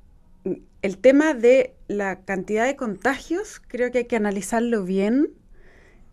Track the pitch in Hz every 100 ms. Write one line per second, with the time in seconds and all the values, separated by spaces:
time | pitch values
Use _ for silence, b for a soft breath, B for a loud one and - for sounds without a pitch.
0 | - - _ - 190 - - - 202 190
1 | 254 277 311 254 240 262 - - - 202
2 | 196 185 - 190 185 214 254 285 240 190
3 | 247 262 - 349 427 - - 233 247 247
4 | 240 233 208 202 190 226 240 226 180 190
5 | 202 262 339 - _ b b b b b
6 | -